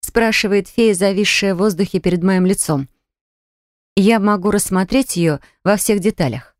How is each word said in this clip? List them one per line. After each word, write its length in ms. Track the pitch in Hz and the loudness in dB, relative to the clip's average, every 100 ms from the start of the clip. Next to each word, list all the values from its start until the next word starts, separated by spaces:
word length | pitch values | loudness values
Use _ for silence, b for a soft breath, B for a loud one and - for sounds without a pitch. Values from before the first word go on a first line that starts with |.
| - | -4
спрашивает 560 | - 226 220 214 202 190 | -2 0 0 0 -2 -2
фея, 280 | - 226 | 0 2
зависшая 600 | 196 196 196 208 - 196 | 2 0 0 0 0 -2
в 40 | 180 | 0
воздухе 420 | 208 175 190 190 | 0 0 -2 -2
перед 220 | 185 175 | -2 0
моим 220 | 180 190 | 0 2
лицом. 440 | 185 190 - 147 139 _ _ _ _ _ _ _ _ _ _ | 0 0 -2 -4 -4 _ _ _ _ _ _ _ _ _ _
Я 240 | - 196 226 | 0 2 2
могу 320 | 202 208 185 | 2 0 0
рассмотреть 680 | 202 - 185 196 262 269 - | -2 -2 -2 0 0 -2 0
ее 220 | 170 147 b b | 0 -2 b b
во 140 | - 202 | -2 0
всех 240 | - 208 | 0 0
деталях. 560 | 185 - 151 120 - _ | 0 -2 -4 -4 -12 _